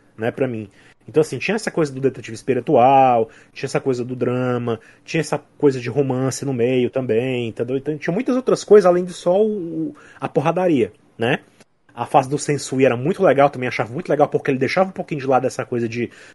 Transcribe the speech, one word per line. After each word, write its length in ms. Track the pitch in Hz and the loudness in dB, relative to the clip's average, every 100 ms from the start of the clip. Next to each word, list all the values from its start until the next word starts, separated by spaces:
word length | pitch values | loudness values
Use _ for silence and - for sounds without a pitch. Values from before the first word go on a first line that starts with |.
| _ - | _ -8
né, 120 | 113 | -6
pra 160 | 127 131 | -2 -4
mim. 240 | 113 101 _ _ _ - | -4 -10 _ _ _ -2
Então, 140 | 143 | 0
assim, 160 | 151 135 | 0 -2
tinha 180 | - 214 | -4 -4
essa 160 | - | -4
coisa 220 | - 147 | -2 -4
do 80 | 131 | 0
detetive 340 | 131 123 113 113 | -2 -2 -10 -8
espiritual, 920 | - 123 120 131 123 139 131 120 110 - _ | -4 -2 2 6 6 6 6 4 0 -8 _
tinha 140 | - 135 | -12 -6
essa 120 | 151 | -4
coisa 240 | 135 123 | -2 -4
do 100 | 120 | -4
drama, 640 | 123 123 127 127 123 120 110 - _ - | -4 -2 -2 -2 -2 -4 -6 -8 _ -6
tinha 160 | 165 | -4
essa 160 | 151 147 - _ | -2 -4 -8 _
coisa 220 | 147 131 | 2 2
de 100 | 120 | -2
romance 540 | 135 135 127 131 - | -2 -2 0 -2 -2
no 80 | 139 | -4
meio 380 | 127 120 131 120 | 0 2 2 0
também, 580 | 135 123 110 131 123 117 | -2 0 0 0 -2 -4
entendeu? 300 | - 117 135 | -6 -4 -4
Então, 200 | 147 156 | -4 -6
tinha 160 | - | -4
muitas 220 | 185 262 254 | -4 -2 -2
outras 260 | - 175 | 0 0
coisas 240 | - 208 180 | 6 6 6
além 200 | 180 180 | 4 0
de 80 | |
só 280 | - 175 190 | -4 0 2
o, 540 | 214 208 165 160 156 - - - | 0 -2 -6 -6 -8 -10 -20 -10
a 80 | 139 | -6
porradaria, 640 | 160 151 165 185 139 107 - _ - | -2 0 0 2 2 0 -4 _ -4
né? 220 | 113 131 - _ _ _ _ - | -2 -2 -6 _ _ _ _ -10
A 120 | 117 | 0
fase 200 | 147 131 | 2 2
do 120 | 147 | -2
Sensui 460 | - 143 - 131 131 | -4 -6 -4 2 2
era 120 | 120 | 2
muito 240 | 143 196 | -2 2
legal, 300 | 180 135 143 | 2 4 2
também 160 | 127 127 | 0 -6
achava 260 | - 110 | -4 -6
muito 160 | 131 - | -6 -2
legal, 180 | 147 143 | 0 0
porque 220 | 143 - | 0 -2
ele 80 | 131 | -2
deixava 320 | 127 180 190 | 0 0 -2
um 40 | |
pouquinho 280 | 185 170 147 | -4 -8 -6
de 60 | 131 | 0
lado 180 | 127 127 | 0 0
essa 180 | - | -4
coisa 240 | 120 123 117 | -6 -4 -4
de, 220 | 113 110 - - | -4 -6 -8 -20